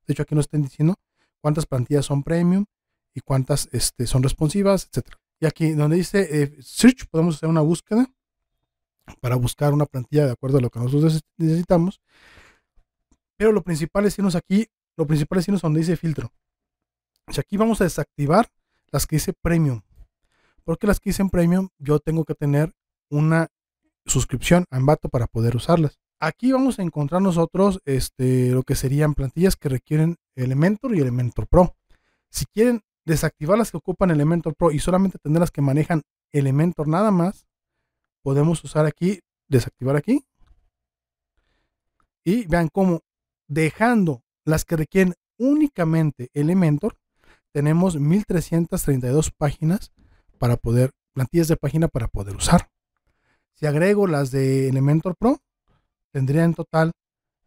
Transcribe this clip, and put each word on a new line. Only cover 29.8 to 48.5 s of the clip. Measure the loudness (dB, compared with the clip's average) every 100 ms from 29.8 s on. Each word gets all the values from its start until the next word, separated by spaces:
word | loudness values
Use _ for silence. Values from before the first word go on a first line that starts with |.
| -2 0 0 -2 _ -6
Elementor | -2 2 2 0 -2 -2
y |
Elementor | -2 -2 -4 -6 2
Pro. | 4 4 -2 _ _ _ _ _
Si | -10 -6
quieren | 0 0 0 _ _ -4
desactivar | -2 -2 -4 -2 0
las | 0
que | -6
ocupan | -8 -2 0
Elementor | 2 2 0 -2
Pro | 0 0
y | 0
solamente | 0 0 0 -2
tener | -2 0
las | 0
que | 0
manejan | 0 0 0 -4 -6 _ _
Elementor | -2 0 2 0 -2 -2
nada | 0 2
más, | 2 0 -4 _ _ _ _ _ _ _ _
podemos | -2 0 2 0
usar | -4 -2 -2
aquí, | 0 -4 -4 _ _ 0
desactivar | 0 0 -6 -2 -2
aquí. | 0 -2 _ _ _ _ _ _ _ _ _ _ _ _ _ _ _ _ _ _ _ _ -2
Y | -2 0
vean | 0 0
cómo, | 0 0 0 _ _ _ _ -8
dejando | -2 -2 0 0 2 0 -2 _ _
las | -2 -2 -2
que | -4
requieren | -2 0 0 -2 _ -4
únicamente | 0 2 0 0 0 2 0 -4 -10
Elementor, | -4 0 2 2 2 -2 -8 _ _ _ _ _
tenemos | -2 0 2 0 0
mil | 0 0 0
trescientas | -4 0